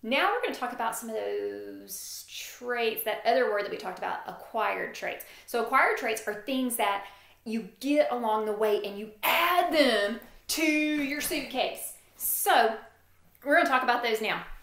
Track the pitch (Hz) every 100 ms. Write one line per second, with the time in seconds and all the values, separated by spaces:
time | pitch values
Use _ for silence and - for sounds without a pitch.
0 | 220 277 370 466 480 262 247 240 226 226
1 | 226 220 202 208 202 202 202 196 196 190
2 | - - - - - - 247 240 226 220
3 | - 208 226 254 233 208 202 220 190 185
4 | 190 180 - 185 - 226 208 185 185 -
5 | 190 - - - - 240 226 254 349 427
6 | 240 220 - 208 240 262 254 233 208 196
7 | - - - - - 220 185 - 262 294
8 | 294 247 226 214 214 208 214 208 208 202
9 | 214 - - 330 349 359 349 311 277 220
10 | 202 226 - - _ - 311 302 302 302
11 | 277 294 - 311 254 262 190 - - -
12 | - - - - - 311 226 220 - _
13 | _ _ _ _ 285 311 339 262 247 240
14 | 240 220 214 170 - -